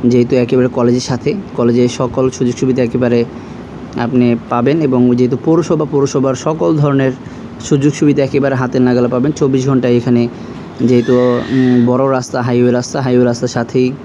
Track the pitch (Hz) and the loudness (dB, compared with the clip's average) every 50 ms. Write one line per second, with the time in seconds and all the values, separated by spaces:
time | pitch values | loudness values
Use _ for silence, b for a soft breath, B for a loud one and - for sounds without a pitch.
0 | 127 123 120 123 120 120 135 127 123 120 135 127 123 127 - 127 120 120 123 127 | 2 4 4 4 2 2 2 0 2 2 2 2 2 2 0 0 0 2 0 0
1 | 123 - 131 117 110 143 - - - - - - 120 117 117 123 123 123 120 - | -2 -4 -6 -4 -2 -4 -4 -4 -8 -8 -4 0 0 2 4 2 2 0 0 -2
2 | 131 120 117 135 131 131 - - 135 120 120 - 135 131 127 131 127 113 117 123 | -4 -4 0 0 -2 -2 0 -2 -2 -2 -2 -2 0 0 0 0 0 -2 0 0
3 | 123 120 120 120 117 113 B B B B B B B B - - - - - - | 0 2 2 0 0 -2 B B B B B B B B -14 -14 -14 -12 -6 -6
4 | 120 117 117 127 123 120 117 117 - - 123 120 120 131 147 165 156 135 131 123 | -4 0 2 2 2 2 0 -2 -2 -4 -2 0 0 2 0 2 0 0 2 2
5 | 123 123 123 123 127 120 120 120 - 160 160 170 165 165 175 156 156 147 151 143 | 2 2 4 2 2 0 0 -2 0 0 2 2 2 0 -2 -2 -2 -2 0 0
6 | 139 135 - 147 131 135 127 - - 156 156 160 170 170 160 151 143 143 139 135 | 0 0 0 0 0 0 -2 -2 -4 -6 -4 -2 0 0 2 2 2 2 2 2
7 | 135 131 127 - B B B B B B - - - - 156 139 135 147 143 - | 0 0 -2 -4 B B B B B B -14 -14 -4 -2 0 2 2 0 0 2
8 | 156 147 139 139 139 123 - 139 135 139 135 127 127 123 127 131 127 127 123 123 | 2 2 2 2 0 0 0 0 0 0 0 0 -2 -2 0 2 2 2 2 2
9 | 123 120 123 123 123 147 147 - 151 135 131 135 127 139 135 127 120 127 120 120 | 0 0 0 0 0 -2 0 0 0 0 0 0 0 0 0 0 2 2 0 2
10 | 120 135 123 120 117 120 B B B B B B B B - - 127 120 127 120 | 2 2 2 2 2 0 B B B B B B B B -6 -2 0 2 4 2
11 | 117 131 127 123 123 123 120 123 - - 131 135 127 127 123 123 117 120 123 123 | 4 2 2 2 4 2 2 0 -2 -2 0 2 2 4 4 4 4 2 2 2
12 | 135 135 135 127 123 - - 131 123 123 120 123 123 120 120 123 123 - - 151 | 2 2 0 0 -2 -4 -4 -4 -2 0 2 2 2 2 2 0 -2 -4 -6 -4
13 | 131 127 123 123 123 123 117 117 127 123 - 127 117 - - 131 127 127 139 - | -2 2 2 2 2 2 0 -2 -4 -4 -2 -4 -4 -2 0 0 0 0 -2 -8